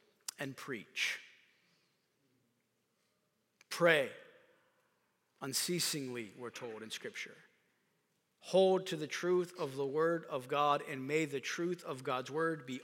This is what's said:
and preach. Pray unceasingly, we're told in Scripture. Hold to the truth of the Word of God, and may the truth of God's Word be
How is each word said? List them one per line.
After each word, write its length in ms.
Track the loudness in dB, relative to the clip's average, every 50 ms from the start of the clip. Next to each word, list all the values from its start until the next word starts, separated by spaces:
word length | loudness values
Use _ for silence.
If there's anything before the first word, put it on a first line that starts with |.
| _ _ _ _ _ -12 -10 -8
and 180 | -6 -8 -8
preach. 680 | -8 -8 -6 -6 -6 -8 -8 -4 -2 -2 -2 -2 -4 -8 -14 -20 -20 _ _ _ _ _ _ _ _ _ _ _ _ _ _ _ _ _ _ _ _ _ _ _ _ _ _ _ _ _ _ _ _ _ _ _ _ _ _ _ _ _ _ _ _ _ -8
Pray 420 | 0 4 6 8 8 6 4 2 -4 -12 -18 -20 -20 -20 -20 _ _ _ _ _ _ _ _ _ _ _ _ _ _ _ _ _ _ -12
unceasingly, 920 | -6 -4 -2 0 0 0 0 0 0 0 -2 -2 -4 -6 -6 -6 -8 -8 -10 -10
we're 120 | -10 -10
told 340 | -10 -8 -8 -8 -8 -8 -10
in 80 | -8
Scripture. 460 | -8 -8 -8 -8 -8 -8 -10 -10 -12 -16 -20 -20 _ _ _ _ _ _ _ _ _ _ _ _ _ _ _ _ _ _ -4 2
Hold 400 | 6 6 8 8 6 4 2 -2
to 100 | -4 -4
the 100 | -4 -4
truth 500 | -4 -2 0 2 2 2 2 0 -4 -6
of 200 | -6 -4 -4 -2
the 80 | -2
Word 400 | -2 2 2 2 2 2 0 -2 -4
of 200 | -6 -6 -4 0
God, 340 | 2 4 6 6 4 4 2 -2
and 160 | -6 -6 -2 0
may 160 | 2 2 2
the 160 | 2 -2 -4
truth 420 | -4 -4 -4 -2 -2 -2 -2 -4 -6
of 180 | -6 -8 -6 -2
God's 260 | -2 0 0 -2 -2
Word 360 | -2 0 0 0 0 -2 -4
be 160 | -8 -8 -8